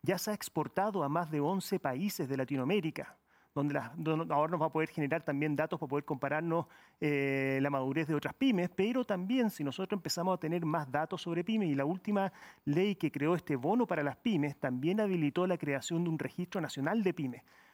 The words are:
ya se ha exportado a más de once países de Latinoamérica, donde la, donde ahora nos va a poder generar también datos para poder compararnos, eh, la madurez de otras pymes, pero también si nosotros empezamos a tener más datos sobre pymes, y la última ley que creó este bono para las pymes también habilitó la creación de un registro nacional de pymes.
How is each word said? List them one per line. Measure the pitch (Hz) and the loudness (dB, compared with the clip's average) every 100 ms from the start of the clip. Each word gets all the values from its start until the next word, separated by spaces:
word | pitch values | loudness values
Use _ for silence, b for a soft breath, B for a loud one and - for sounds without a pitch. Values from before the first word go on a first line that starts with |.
ya | 131 196 | -2 -2
se | - | -2
ha | |
exportado | 208 - 165 147 - 208 196 | -6 -4 -4 -2 0 0 0
a | 143 | 0
más | 160 160 | 0 0
de | 151 | 0
once | 143 196 - 196 | 0 0 -2 -2
países | 139 127 202 - 135 | -2 -2 -2 -2 -2
de | 135 | -2
Latinoamérica, | 131 139 131 208 160 - - - _ b b | -2 -2 0 0 0 -4 -10 -14 _ b b
donde | 147 143 | -2 0
la, | 143 117 160 | -2 -4 -4
donde | 156 156 165 | 0 0 0
ahora | 147 156 | 0 2
nos | 170 | 0
va | 156 | 0
a | |
poder | 156 160 | 0 -2
generar | - 143 160 | 0 0 0
también | - 139 151 143 | 0 0 0 0
datos | 156 165 | 0 -2
para | 151 | -2
poder | 143 | -4
compararnos, | - 135 139 151 170 165 - B B B | -2 -4 -2 -2 0 0 -2 B B B
eh, | 151 143 139 135 135 135 | 0 2 2 2 2 2
la | 139 | 2
madurez | 139 131 143 156 | 0 0 -2 0
de | |
otras | 147 139 | -2 -2
pymes, | - 269 196 175 | 0 2 4 2
pero | - 202 254 | 0 0 0
también | 240 190 185 254 226 | 0 -2 0 2 2
si | - | 0
nosotros | 143 131 190 202 | -4 -4 -4 -4
empezamos | 160 175 170 180 | -2 -2 0 0
a | |
tener | 156 170 | 0 0
más | 160 160 139 | 0 0 0
datos | 147 160 185 | -2 -2 -4
sobre | 175 165 | -4 -2
pymes, | 175 220 185 | 0 2 2
y | |
la | 139 | 2
última | 139 185 - 202 190 B B B | 0 -2 0 0 0 B B B
ley | - 147 202 | 0 2 2
que | 196 151 | 2 -2
creó | 143 147 | 0 2
este | 170 - 139 | 2 0 0
bono | 143 233 - | 2 2 2
para | 165 | 0
las | 143 | 0
pymes | - 240 180 143 143 | -2 0 2 0 0
también | 135 127 156 208 | -2 0 0 2
habilitó | 208 185 147 180 180 | 2 2 2 2 2
la | 175 | 0
creación | 151 139 - 170 | 0 -2 0 0
de | 175 | 0
un | 160 | 0
registro | 135 - 180 196 | -2 -4 -6 -4
nacional | 151 - 143 226 | -4 -2 0 2
de | 190 | 0
pymes. | 170 135 117 - b b | 0 -4 -6 -14 b b